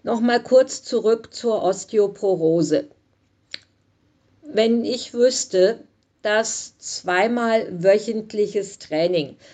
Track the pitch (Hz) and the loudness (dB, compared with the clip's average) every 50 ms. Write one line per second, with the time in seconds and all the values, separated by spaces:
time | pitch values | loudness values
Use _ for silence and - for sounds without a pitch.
0 | - - 233 226 233 240 240 240 240 - 247 262 262 - - - - - 254 226 | -4 -4 -2 0 0 2 0 0 0 4 4 4 4 4 -2 -14 -8 -4 -4 0
1 | 180 220 226 220 226 - - - - 233 214 208 - 180 190 190 - - - 214 | 2 2 0 0 -2 -16 -16 -6 -2 -2 -2 0 0 0 -2 -2 -6 -2 0 0
2 | 202 196 202 - - 196 185 160 160 160 165 170 160 - 151 - - - _ _ | 0 0 -2 -2 0 0 0 2 2 2 2 2 2 2 0 -2 -2 -6 _ _
3 | _ _ _ _ _ _ _ _ _ _ - - _ _ _ _ _ _ _ _ | _ _ _ _ _ _ _ _ _ _ -20 -20 _ _ _ _ _ _ _ _
4 | _ _ _ _ _ _ _ _ _ 302 - 208 220 226 233 233 226 208 254 240 | _ _ _ _ _ _ _ _ _ -6 -2 0 2 2 2 0 0 -4 -6 -6
5 | - - - 240 240 262 247 - - - - 185 185 202 226 - - _ _ _ | -8 -10 0 2 2 2 2 0 -6 -2 2 4 4 4 2 -2 -12 _ _ _
6 | _ _ _ _ _ 214 208 220 226 - - - - - _ _ - - - - | _ _ _ _ _ 0 0 0 0 -2 -6 -10 -12 -16 _ _ -16 -12 -12 -8
7 | - 185 180 180 202 233 240 240 233 226 226 226 208 - 185 175 170 196 196 214 | -4 -2 0 2 2 2 0 -2 0 0 0 0 -2 -4 -8 0 4 4 4 4
8 | 208 233 214 220 214 - - 214 208 190 - - - - - _ - - 160 156 | 2 -4 -6 -6 -6 -6 -2 -2 -2 -2 -2 -6 -6 -6 -12 _ -12 -6 -2 -2
9 | 165 175 180 170 143 127 - _ - - | 0 0 0 -2 -2 -4 -10 _ -20 -20